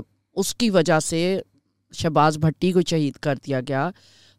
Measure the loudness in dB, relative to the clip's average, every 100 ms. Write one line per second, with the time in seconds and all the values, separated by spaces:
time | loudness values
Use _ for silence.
0 | 0 _ _ -6 -6 -2 2 2 2 0
1 | 0 -2 -2 -4 -8 _ _ _ _ -6
2 | 0 4 2 2 -2 0 2 2 2 0
3 | -2 -4 -6 -6 -4 -6 -2 -4 -4 -8
4 | _ _ _